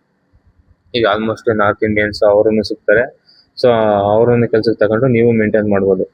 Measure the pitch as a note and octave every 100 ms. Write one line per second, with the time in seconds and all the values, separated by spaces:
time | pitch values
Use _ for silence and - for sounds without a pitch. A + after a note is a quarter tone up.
0 | _ _ _ _ _ _ _ _ _ B2
1 | A2 G#2+ A2 A2 - G#2+ G#2 G2+ A2 G#2+
2 | G#2 G#2 G#2+ G2+ A2 A2 G2+ A2 - G#2+
3 | C3+ - _ _ _ - B2+ A#2 G#2+ G2+
4 | G2+ G#2+ A#2+ A#2+ A#2 A2 A2 G#2+ G#2 G#2+
5 | C3 A#2 A#2+ A2+ G#2+ A2 G#2+ G2+ G2 F#2+
6 | -